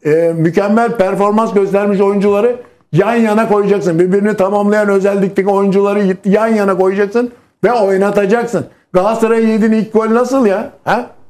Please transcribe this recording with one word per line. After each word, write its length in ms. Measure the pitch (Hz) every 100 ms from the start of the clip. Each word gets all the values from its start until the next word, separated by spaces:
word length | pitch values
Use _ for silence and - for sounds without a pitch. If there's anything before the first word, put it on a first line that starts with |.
| 156
e, 40 | 156 170 165
mükemmel 560 | 160 170 202 214 233 -
performans 560 | 190 190 202 208 220
göstermiş 480 | 185 190 190 202 196
oyuncuları 540 | 196 202 202 202 226 240 - _ _
yan 200 | 151 196 233
yana 320 | 226 208 226
koyacaksın. 500 | 208 202 202 165 165
Birbirini 380 | 185 196 202 214
tamamlayan 520 | 185 208 202 214 208
özellikteki 600 | 196 190 202 190 196 196
oyuncuları 680 | 196 202 190 202 202 196 185 202
yan 220 | 202 226
yana 300 | 226 202 180
koyacaksın 540 | 190 196 202 233 240 - _ _
ve 80 | 190
oynatacaksın. 920 | 240 196 190 202 202 196 233 233 196 - _ _
Galatasaray'a 540 | 180 196 226 220 226 226
yediğin 220 | 220 220
ilk 220 | 220 202
gol 200 | 208 220
nasıl 320 | 226 247 269 233
ya? 240 | 196 226 - -
Ha? 200 | 208 247 - -